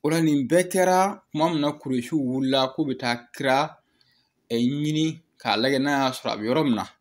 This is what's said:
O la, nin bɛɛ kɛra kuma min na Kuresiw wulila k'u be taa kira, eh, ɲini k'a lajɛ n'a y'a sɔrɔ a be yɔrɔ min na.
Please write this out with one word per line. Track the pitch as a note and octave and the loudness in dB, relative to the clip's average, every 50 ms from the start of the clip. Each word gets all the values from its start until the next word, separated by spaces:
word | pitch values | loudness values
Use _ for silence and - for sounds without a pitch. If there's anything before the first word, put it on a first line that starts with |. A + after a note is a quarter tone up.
O | - D3+ | 0 0
la, | E3 E3 | 2 2
nin | D#3+ D#3 D3 C#3+ C3+ | 2 2 2 2 2
bɛɛ | A#2 E3 F3+ F3+ F3+ | 2 2 2 2 2
kɛra | - F#3 F3+ F#3 F#3 F#3 F#3+ G3+ G3+ - _ _ | 0 2 4 4 4 4 2 2 -2 -8 _ _
kuma | - D3+ D#3 E3+ | -2 0 0 0
min | E3+ D3+ | 0 0
na | C#3+ D3 | -2 -2
Kuresiw | D3 - - C3+ C3 B2 A#2 - E3 D3+ | -4 -4 -6 -4 -4 -4 -2 -2 -2 -2
wulila | C3+ B2 B2+ C3 C3+ C3 C3+ C3+ C3 C3 - | -2 -2 -2 -2 0 0 2 0 0 0 -2
k'u | - D#3 | -4 -4
be | C#3 B2+ | -4 -4
taa | - C3+ A#2+ A#2+ A#2+ - _ | -4 -4 -4 -4 -4 -6 _
kira, | - - C#3 C3+ C3 C3+ - - - _ _ _ _ _ _ _ _ _ _ _ _ _ _ _ | -12 -4 0 2 2 2 0 -2 -8 _ _ _ _ _ _ _ _ _ _ _ _ _ _ _
eh, | A#2 A#2 | -2 0
ɲini | A#2+ B2 C#3+ D3 D3+ D3+ D3+ D#3 D#3 D#3+ D#3 - _ _ _ _ | 0 0 0 -2 -2 -2 0 0 -2 -2 -4 -8 _ _ _ _
k'a | - A#2+ G2+ | -2 -2 0
lajɛ | G#2 A#2 C3+ C#3 C3 | 2 2 2 2 0
n'a | C3+ C#3+ | 0 0
y'a | C#3+ C#3 C3+ C3 | 0 0 0 -2
sɔrɔ | B2+ - - A#2 | -2 -4 -6 -6
a | A2 | -6
be | G#2 G#2 | -4 -4
yɔrɔ | A2+ B2+ D#3 D#3 | -2 0 0 2
min | C3+ A2+ | 0 0
na. | G2+ F#2+ - _ _ | -2 -4 -8 _ _